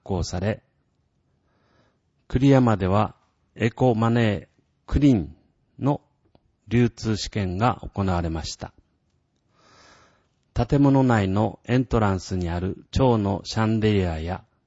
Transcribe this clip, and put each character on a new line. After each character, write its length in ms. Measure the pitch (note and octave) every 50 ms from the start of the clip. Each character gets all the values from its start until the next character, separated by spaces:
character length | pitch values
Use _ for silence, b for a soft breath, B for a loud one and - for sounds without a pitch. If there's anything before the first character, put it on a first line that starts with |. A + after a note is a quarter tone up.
| -
行 180 | - G2 F2+
さ 160 | - - - F2+
れ、 240 | F#2 G#2+ G#2+ - _ _ _ _ _ _ _ _ _ _ _ _ _ _ _ _ _ _ _ _ _ _ _ _ _ _ _ _ _ _ _ _ _ -
栗 200 | - C3+ C3 C#3
山 280 | C#3 C3 B2+ A#2 G#2+
で 100 | F#2+ F#2+
は 300 | F2+ F#2+ G#2 G#2+ F#2+ - _ _ _ _ _ _ _ _
エ 140 | - G#2+ A#2
コ 240 | - - B2+ B2+ A#2
マ 120 | A2 A2+ A2+
ネ 140 | A#2 A#2+
ー 260 | A#2 G#2+ G2+ E2 - - _ _ _ _ _ _ _
ク 140 | - - C#3
リ 100 | C#3+ C#3+
ー 60 | B2+
ン 200 | G2+ D#2 D2 D#2+ - _ _ _ _ _ _ _ -
の 200 | A2+ C3+ C#3+ - _ _ _ _ _ _ _ _ _ _ _ _ _ -
流 200 | G#2+ A#2+ B2 A#2
通 300 | - - A2+ A2 A2 G2
試 100 | - -
験 300 | - G#2+ G2 F#2 F2+ F#2
が 240 | G#2+ B2+ - - - - -
行 120 | G2 G2
わ 160 | F#2+ F2+ F2
れ 80 | E2+ E2
ま 140 | D#2+ D#2+ D2+
し 120 | - -
た。 160 | - - - - _ _ _ _ _ _ _ _ _ _ _ _ _ _ b b b b b b b b b b b b b b b b b _ _ _ _ -
建 280 | - A#2+ - D3 C#3
物 200 | C#3 C#3 C#3 C3+
内 260 | C3 B2+ A#2+ A2 G2 F#2
の 320 | F#2+ G#2 A2 G#2 - - _
エ 140 | - A#2+ B2+
ン 80 | B2+
ト 120 | - - A#2
ラ 140 | G#2+ G2+
ン 80 | F#2+ F#2
ス 160 | - - G2
に 140 | F#2 F2+ E2+
あ 100 | E2+ F2
る 240 | F2+ F#2+ - - - _
蝶 260 | - - C3+ B2+ A#2
の 240 | A2 G2+ G2 G2 - -
シ 120 | - -
ャ 80 | A2 A2
ン 160 | A2 A2+ A2
デ 140 | G#2 G#2+ G#2
リ 120 | G2 F#2
ア 140 | F2 D#2+ D#2
や、 240 | D#2+ E2+ F#2 - - _ _ _ _